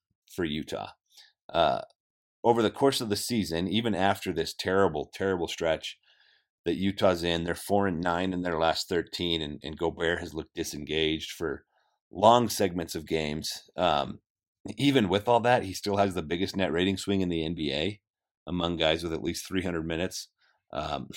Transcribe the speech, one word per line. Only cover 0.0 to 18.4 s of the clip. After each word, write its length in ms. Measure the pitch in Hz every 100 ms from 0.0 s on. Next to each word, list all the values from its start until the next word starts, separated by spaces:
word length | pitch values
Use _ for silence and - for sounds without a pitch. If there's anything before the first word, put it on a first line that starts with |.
| _ _ _ -
for 80 |
Utah. 460 | 85 76 - - 50 - _ - - _ -
Uh, 300 | 82 78 55 - _ _ _ _ _
over 180 | 113 117
the 100 | 104
course 300 | - 139 131
of 80 | 113
the 60 | 101
season, 520 | - 120 85 82 92
even 260 | 104 117
after 400 | 87 98 98 98
this 200 | 82 78
terrible, 560 | - 95 95 98 73 69
terrible 340 | - 95 92 80
stretch 500 | - 82 80 - - _ _ _ _ _ _ 85
that 100 | 82
Utah's 480 | 98 95 101 87
in, 200 | 85 85
they're 120 | 85 82
four 320 | - 101 98
and 140 | 80
nine 320 | 87 85 95
in 80 | 90
their 180 | 87 80
last 300 | 82 82 -
thirteen, 520 | 87 80 - 87 82
and, 180 | 76 73
and 140 | 69 90
Gobert 420 | 82 80 85 85
has 140 | 85
looked 220 | 76 - -
disengaged 760 | 80 76 73 78 78 78 -
for 340 | - 80 69 _ _ _ _ _
long 380 | - 104 120 117
segments 460 | - 98 87 82 85
of 120 | 76
games. 560 | 80 76 78 73 - - -
Um, 420 | 87 73 69 - _ _ _ _ - 107
even 320 | 139 135 98
with 180 | 98 123
all 120 | 120
that, 220 | 117 123
he 100 | 95
still 240 | 87 104 101
has 160 | 101
the 80 | 90
biggest 340 | 76 85 92 95
net 160 | 90
rating 260 | 82 95 95
swing 240 | - 98
in 80 | 90
the 160 | 85 78
N 100 | 82
B 160 | 73
A 280 | 69 90 104 _ _ _ _